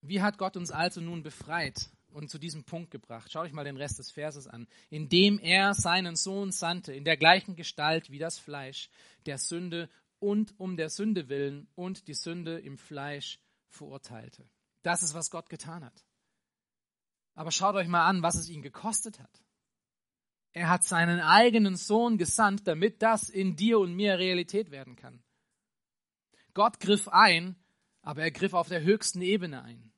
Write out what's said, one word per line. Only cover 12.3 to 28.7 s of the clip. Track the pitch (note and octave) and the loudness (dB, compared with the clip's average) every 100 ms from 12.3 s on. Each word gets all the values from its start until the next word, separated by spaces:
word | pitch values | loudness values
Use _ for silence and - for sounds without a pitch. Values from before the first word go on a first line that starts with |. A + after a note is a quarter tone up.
| E3+ E3 E3 | -10 -10 -10
im | C#3+ C#3 | -12 -18
Fleisch | - D3 C#3+ C#3+ - - _ _ _ | -14 -12 -10 -10 -12 -14 _ _ _
verurteilte." | - D3 C3+ - A#2 A#2+ _ _ _ _ _ | -20 -18 -18 -18 -18 -18 _ _ _ _ _
Das | E3 E3+ | -2 -2
ist, | E3 | -2
was | D#3+ D#3+ | -6 -8
Gott | E3+ - | -10 -14
getan | D#3+ C#3+ E3+ | -16 -14 -14
hat. | B2+ _ _ _ _ _ _ _ _ _ _ _ _ _ _ | -16 _ _ _ _ _ _ _ _ _ _ _ _ _ _
Aber | - D#3+ | -14 -6
schaut | D#3 F#3+ | 0 2
euch | G3 E3+ | 2 2
mal | F3 E3+ | 4 4
an, | F#3 | 4
was | E3 E3+ | 2 -2
es | E3 | -6
ihn | D#3+ | -12
gekostet | C#3 - A3 G#3+ A3+ - | -14 -8 -4 -4 -6 -14
hat. | A#2 _ _ _ _ _ _ _ _ _ _ _ _ | -20 _ _ _ _ _ _ _ _ _ _ _ _
Er | - E3+ | -4 2
hat | F3+ | 2
seinen | - F3 E3+ F3 | 2 2 2 2
eigenen | D#3 F#3+ B3 A3+ G3+ F#3 | 8 8 10 6 2 0
Sohn | - G#3+ A#3+ A3 | 0 2 2 2
gesandt, | E3+ - G#3+ G3 - | 0 2 2 2 -4
damit | D#3 G#3 A3 | 0 0 2
das | A3+ A3 - | 2 2 -2
in | G3 F#3+ D#3 | -2 -2 2
dir | G#3+ A3+ | 4 4
und | F#3 | 2
mir | F3 G#3 F#3+ | 0 0 2
Realität | F#3 F3+ E3+ G3 G3 | 0 -2 -2 -4 -6
werden | C#3 C3 | -10 -18
kann. | A#2+ B2+ B2+ _ _ _ _ _ _ _ _ _ _ _ _ _ | -20 -20 -20 _ _ _ _ _ _ _ _ _ _ _ _ _
Gott | - A3 - | 2 2 2
griff | F#3 G3+ - | 2 2 4
ein, | F3 G#3 E3+ F3+ F3+ _ _ _ _ | 8 8 6 0 -12 _ _ _ _
aber | - D3 | -14 -4
er | D#3+ | -4
griff | C3+ G3 | -2 -2
auf | F3 | 0
der | E3+ | 0